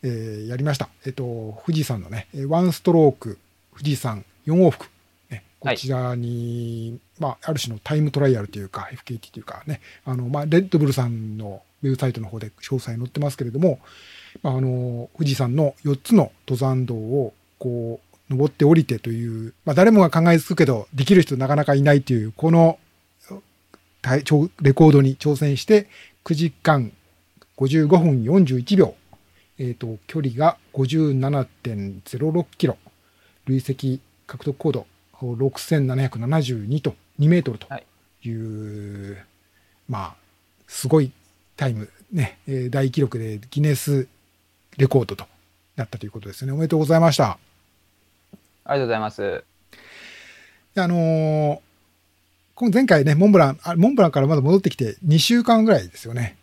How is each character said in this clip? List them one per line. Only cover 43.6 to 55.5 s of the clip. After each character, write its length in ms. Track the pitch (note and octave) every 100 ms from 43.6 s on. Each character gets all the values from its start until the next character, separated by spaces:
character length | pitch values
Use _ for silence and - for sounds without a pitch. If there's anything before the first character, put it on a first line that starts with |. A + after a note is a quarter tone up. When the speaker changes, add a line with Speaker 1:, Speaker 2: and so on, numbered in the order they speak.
Speaker 1:
ネ 140 | D3+ C#3
ス 320 | - C#3+ B2+ _ _ _ _ _ _ -
レ 100 | C3+
コ 140 | C3+
ー 40 | A2+
ド 100 | G2
と 120 | - _ _ _ _ -
な 100 | A2+
っ 40 |
た 100 | G#2+
と 80 | G#2
い 20 |
う 20 |
こ 100 | A2
と 60 | G2+
で 60 |
す 100 | -
ね。 100 | C3+
お 20 | C#3
め 80 |
で 60 | D#3+
と 80 | D#3+
う 20 |
ご 60 | D3
ざ 120 | D#3+
い 20 |
ま 120 | E3
し 60 | C#3
た。 200 | A#2+ - _ _ _ _ _ _ _ _ _ - _ _
Speaker 2:
あ 100 | -
り 0 |
が 20 | C#3
と 20 |
う 60 | B2
ご 0 |
ざ 100 | A2+
い 20 |
ま 120 | G#2+
す。 320 | - G2+ F2 - _ _ - - - - - - - _ _ _
Speaker 1:
で、 80 | -
あ 60 | F3+
の 80 | F3
ー、 640 | E3 D#3+ D#3 D#3 D3 C#3+ _ _ _ _ _ _ _ _ _ _
こ 100 | A#3+
の 60 |
前 160 | G3 C4
回 180 | D#3+ C#3+
ね、 80 |
モ 140 | D3+ G3+
ン 40 |
ブ 60 | G3
ラ 140 | C#3+
ン、 80 | C3+
あ、 140 | - E3+
モ 140 | G#3
ン 40 |
ブ 80 | C4+
ラ 60 | F3
ン 40 |
か 100 | C#3+
ら 60 | C#3
ま 80 | D#3
だ 60 |
戻 160 | C3+ F#3+
っ 40 |
て 100 | F#3+
き 40 | -
て 220 | A#2 -
二 160 | F3 D#3
週 240 | - A#3+
間 220 | A#3